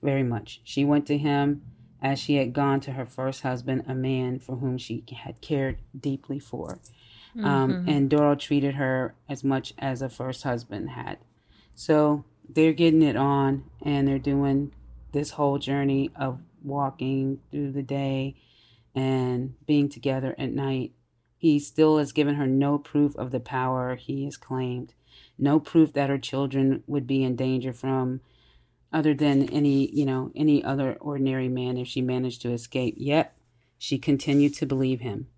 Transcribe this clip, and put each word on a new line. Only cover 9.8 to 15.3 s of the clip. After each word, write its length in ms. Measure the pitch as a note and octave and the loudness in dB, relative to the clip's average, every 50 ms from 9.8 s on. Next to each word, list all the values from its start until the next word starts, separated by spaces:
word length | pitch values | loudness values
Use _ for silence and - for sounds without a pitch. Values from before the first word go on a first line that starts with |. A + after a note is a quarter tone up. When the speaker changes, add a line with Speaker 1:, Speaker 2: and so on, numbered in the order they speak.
| - C#3 C3 A#2+ | -6 -6 -6 -4
Speaker 1:
a 80 | C3+ B2+ | -6 -8
first 340 | - - B2 C3 B2+ - - | -8 -8 -8 -8 -8 -6 -4
husband 460 | C#3+ B2 A#2+ A#2+ - G#2 G2+ - - | -4 -4 -4 -6 -8 -10 -8 -8 -8
had. 280 | - - - - - - - _ _ _ _ _ _ _ _ _ - | -10 -10 -10 -12 -12 -14 -16 _ _ _ _ _ _ _ _ _ -20
So 500 | - - - D#3 D3+ D3+ D3+ D3 D3 - _ _ _ _ - | -18 0 2 4 4 6 4 2 0 -2 _ _ _ _ -6
they're 240 | - D#3 D#3 D#3+ D#3+ | 2 4 4 4 4
getting 300 | C3+ E3+ E3 D#3 D#3+ D#3+ | 4 4 6 6 6 6
it 140 | D3 A#2+ | 6 4
on, 480 | - C3+ C#3 C#3+ C#3 C#3 C3+ C3+ C#3 C3+ - - - - | 2 2 2 2 2 2 2 0 0 -4 -10 -20 -8 -4
and 240 | D3+ D3 C#3+ C#3 C#3 | -2 0 2 2 2
they're 100 | C#3 C3+ | 2 0
doing 540 | C3 C#3+ C#3 C#3 C#3 C#3 C3+ C#3 C#3+ C#3+ - - - - - - - - - | 0 0 0 2 2 2 2 2 0 -2 -8 -16 -20 -20 -20 -20 -20 -6 -4
this 180 | C#3+ D3 - | -4 -4 -4